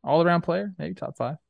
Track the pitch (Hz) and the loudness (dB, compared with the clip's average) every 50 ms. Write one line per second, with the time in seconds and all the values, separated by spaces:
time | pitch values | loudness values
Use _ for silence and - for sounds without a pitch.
0 | - 131 143 165 170 175 175 170 170 - 170 190 208 202 185 - 151 165 185 - | -2 2 4 4 4 4 4 2 2 0 -2 -2 -4 -6 -8 -8 -8 -8 -8 -8
1 | - - - - 120 123 156 - _ | -10 -10 -6 -6 -4 -4 -6 -8 _